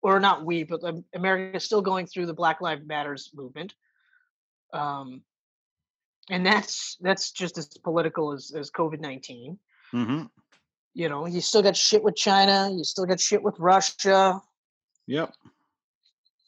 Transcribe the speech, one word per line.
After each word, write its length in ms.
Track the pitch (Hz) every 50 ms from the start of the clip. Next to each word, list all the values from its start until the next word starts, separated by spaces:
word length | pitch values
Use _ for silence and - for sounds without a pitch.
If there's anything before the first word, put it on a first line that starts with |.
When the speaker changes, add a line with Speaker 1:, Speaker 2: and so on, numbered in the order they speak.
Speaker 1:
or 200 | - 190 190 196
not 240 | 196 196 175 151 156
we, 180 | 170 170 170 156
but, 180 | 160 170 160 175
um, 180 | 170 160 170 - _ -
America 440 | 175 185 190 190 185 190 190 190
is 80 | 180 -
still 160 | - 220 208
going 240 | 185 196 190 185 175
through 220 | - - 185 175
the 60 | 170 160
Black 280 | 165 175 160 160 165
Lives 240 | 180 165 156 143 151
Matters 440 | 151 151 147 147 143 143 131 - - -
movement. 380 | 139 131 123 135 151 180 220 - _ _ _ _ _ _ _ _ _ _ _ _ _ _ _ _ _ _ -
Um, 500 | - 156 147 147 143 139 135 127 127 131 _ _ _ _ _ _ _ _ _ _ _ _ _ _ _ _ _ _ _ _ _ -
and 160 | 185 180 180
that's, 500 | 185 214 208 202 - - - - - - -
that's 300 | 180 185 190 190 - - -
just 240 | - 185 170 -
as 100 | 170 143 - - - -
political 480 | 170 160 170 160 160 160 170 156 147
as, 220 | 143 135 - - 143
as 140 | 151 139 -
covid 300 | - - 165 156 156 139
nineteen. 580 | 135 139 131 131 - - 127 120 120 143 185 - _ _ _ _ _ - 123
Speaker 2:
Mm-hmm. 340 | 120 117 110 135 160 143 - _ _ _ _ _ _ _ _ _ _ _ _ -
Speaker 1:
You 160 | 175 170 151
know, 160 | 143 143 165
you 160 | 175 175 180
still 200 | - - - 214
got 140 | 190 202 175
shit 260 | - - - 220 214 220
with 100 | 208 -
China. 560 | - - 214 196 196 196 196 196 196 196 202 190
You 120 | 175 147
still 200 | - - 190 185
got 140 | 180 185 170
shit 240 | - - 208 208 202
with 160 | 208 - -
Russia. 800 | 165 180 190 196 - - - - - 196 190 190 190 190 180 190 _ _ _ _ _ _ _ _ _ _ _ _ -
Speaker 2:
Yep. 260 | - 131 156 160 - - _ _ - _ _ _ _ _ _ _ _ _ _ _ _ _ _ _ _ _ _ _